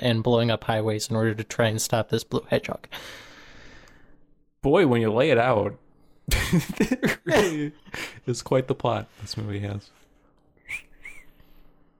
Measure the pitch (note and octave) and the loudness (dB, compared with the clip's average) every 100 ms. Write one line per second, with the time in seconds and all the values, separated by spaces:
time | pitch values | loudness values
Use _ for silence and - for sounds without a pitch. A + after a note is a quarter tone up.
0 | B2 A2+ A#2 A#2 A#2+ A2 - A2+ A2 G#2+ | 0 0 2 4 4 0 0 0 0 -2
1 | - A2+ A2+ G#2+ G#2+ - A2+ A2 - A#2 | -2 0 0 -2 -4 0 0 0 0 -2
2 | A2 A2+ - A2 - - - - - - | 0 -2 -2 -6 -2 -2 -2 -10 -12 -18
3 | - - - - - - - - - - | -16 -18 -20 -20 -20 -20 -20 -20 -20 -20
4 | - - _ _ _ _ C#3 E3 D#3+ A#2+ | -20 -20 _ _ _ _ 2 4 6 4
5 | A2 A2 D#3 A#2 B2 A2+ - - - _ | 2 2 4 4 4 2 0 -6 -16 _
6 | _ _ - - - F3 - - G#3+ B3+ | _ _ -2 -2 2 0 0 -2 -2 0
7 | - - - D4 G3 D3+ D3 - - - | -2 -4 0 2 2 0 -6 -8 -14 -12
8 | - - - A#2+ - C3 C3 C3+ B2 G#2+ | -12 -10 -6 -6 0 0 0 -2 -2 -2
9 | G#2+ - G#2 - G#2+ G2+ G2+ G2+ - _ | -6 -14 -12 -8 -6 -6 -6 -8 -12 _
10 | _ _ _ _ _ _ - - - - | _ _ _ _ _ _ -14 -14 -14 -20
11 | - - - - - - - _ _ _ | -20 -20 -20 -20 -20 -20 -20 _ _ _